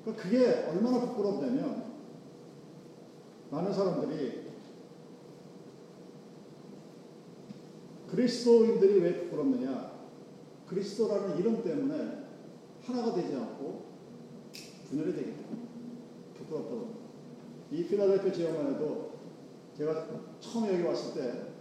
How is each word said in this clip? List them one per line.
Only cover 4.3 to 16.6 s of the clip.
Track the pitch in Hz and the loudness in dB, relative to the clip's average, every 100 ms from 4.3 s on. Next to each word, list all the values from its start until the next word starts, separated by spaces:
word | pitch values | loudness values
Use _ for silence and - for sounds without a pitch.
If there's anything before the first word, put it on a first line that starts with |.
| - - - - - - - - - - - - - - - - - - - - - - - - - - - - - - - - - - - - - - | -4 -10 -14 -16 -18 -18 -18 -18 -18 -18 -18 -18 -18 -18 -18 -20 -18 -18 -18 -18 -18 -18 -18 -18 -18 -18 -18 -18 -18 -18 -18 -16 -16 -16 -18 -18 -18 -4
그리스도인들이 | 180 247 - 240 233 214 180 196 202 | 4 4 4 10 10 10 10 10 10
왜 | 170 - - | 8 2 -2
부끄럽느냐? | 151 139 123 131 120 - - - - - - - - - | 2 4 4 2 -2 -6 -12 -16 -16 -18 -18 -18 -18 -4
그리스도라는 | 185 - - 208 202 196 160 | -2 -2 2 2 4 2 2
이름 | 214 220 | 4 2
때문에 | 180 147 139 156 117 - - - - - - - | 2 0 0 0 -4 -6 -12 -14 -16 -16 -18 -14
하나가 | - 247 226 | -4 0 2
되지 | 180 156 139 | 2 0 -2
않고 | 110 - 143 - - - - - - - - - - - - | -4 -6 -8 -8 -12 -16 -16 -16 -14 -16 -14 -14 -14 -16 -4
분열이 | 151 180 | 0 0
되기 | 151 226 - | 0 -2 -6
때문에 | - - - - - - - - - - | -8 -8 -8 -10 -10 -12 -14 -16 -16 -14
부끄럽다고 | - 151 | -6 -6